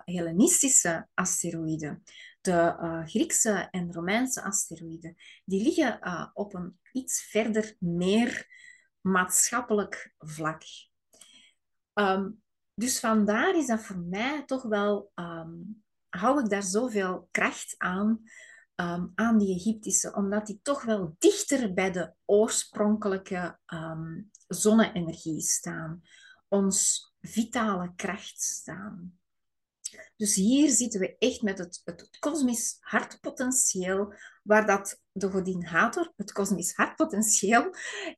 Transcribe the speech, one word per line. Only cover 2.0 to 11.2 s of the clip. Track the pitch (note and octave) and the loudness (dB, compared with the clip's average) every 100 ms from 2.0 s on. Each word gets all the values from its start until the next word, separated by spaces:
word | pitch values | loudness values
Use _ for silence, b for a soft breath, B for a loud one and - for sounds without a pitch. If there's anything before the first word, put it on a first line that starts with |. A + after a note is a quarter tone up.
| B B B - | B B B -6
De, | F#3+ | 0
eh, | F3 E3+ - E3+ E3 D#3+ | 4 4 2 -4 -6 -2
Griekse | A3 E4+ - A3+ F#3+ - | -2 0 2 2 0 -2
en | F#3+ F3 | -6 -6
Romeinse | E3 E3+ A3 C4 - | -4 -2 0 0 -4
asteroïden. | - - - D#3+ E3 E3 E3 B B B | -4 -4 -4 -10 -14 -14 -16 B B B
Die | - G3 | -4 0
liggen, | A#3+ F4 B3+ - | 2 2 0 -2
eh, | F3+ E3 - | -6 -8 -8
op | - G3+ | -8 -8
een | F3+ F3 - _ | -8 -12 -14 _
iets | B3+ - - | -8 -4 -6
verder | - G#3 A3+ G#3+ G#3+ - | -2 0 0 0 -2 -4
meer | F3 F3 F#3 G#3+ A#3+ - B B B B B _ | -2 0 2 4 2 -2 B B B B B _
maatschappelijk | F#3 F#3+ F#3 - - A#3+ B3 G#3 G3 - - _ | 0 0 2 2 2 -2 0 0 0 -8 -16 _
vlak. | D#3 D#3 D#3 D#3+ - - - _ _ b | -14 -6 -6 -6 -12 -20 -20 _ _ b